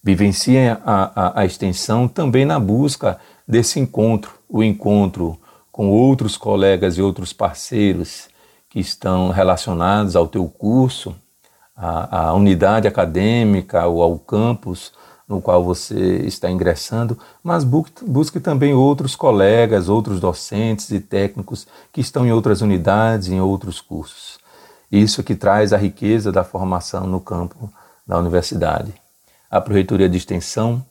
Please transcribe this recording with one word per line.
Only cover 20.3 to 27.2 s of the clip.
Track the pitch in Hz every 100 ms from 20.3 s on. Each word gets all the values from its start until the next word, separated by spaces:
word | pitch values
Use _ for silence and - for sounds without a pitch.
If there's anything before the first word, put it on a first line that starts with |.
| 87 - 104 113 107 -
e | 101
técnicos | - 101 98 98 92 98 - - _
que | -
estão | 127 - 123
em |
outras | 113 110 101
unidades, | 107 95 80 101 113 113 92
em | 92
outros | 95 95 95 82
cursos. | - 80 76 - - - _ - - _ _
Isso | 101 107 -
que | 101 104
traz | 98 101 104
a | 101
riqueza | 101 - 101 110 104
da | 92
formação | 87 95 92 90 - 95 92
no |
campo | 92